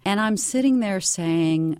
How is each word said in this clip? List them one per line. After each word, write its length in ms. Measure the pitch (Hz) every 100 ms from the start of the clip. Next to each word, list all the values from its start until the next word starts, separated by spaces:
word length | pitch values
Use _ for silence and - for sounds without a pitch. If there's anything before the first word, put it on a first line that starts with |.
And 140 | 190 202
I'm 180 | 220 214
sitting 440 | - 254 269 254
there 200 | 208 190
saying, 800 | - - 165 165 160 160 160 -